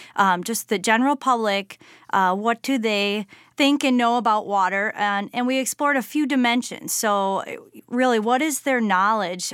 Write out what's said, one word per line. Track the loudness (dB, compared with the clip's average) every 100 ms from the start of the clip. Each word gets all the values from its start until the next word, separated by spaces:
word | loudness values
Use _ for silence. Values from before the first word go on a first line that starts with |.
| -8 0
um, | 2 2
just | -2 -8 -4
the | -2
general | 2 2 2
public, | 0 0 0 0 -2 -4 -16 -20 -20 -2
uh, | 2 2
what | 2 0 -2
do | -2 -2
they | 0 0 0 -2 -6 -16 -16 0
think | 2 4
and | 2 2
know | 2 2
about | 2 0 0
water? | 0 2 0 -2 -2
And, | -2 -2 -4
and | -2 0
we | 0
explored | -2 -2 0 0
a |
few | -2 -2 0
dimensions. | 2 2 0 -4 -10 -8
So, | -4 0 0 0 -2 -6 -12 -16 -20 -8
really, | -2 2 2
what | 2 0
is | 0 -4
their | -2 0
knowledge | 2 2 2 0 -2 -6 -10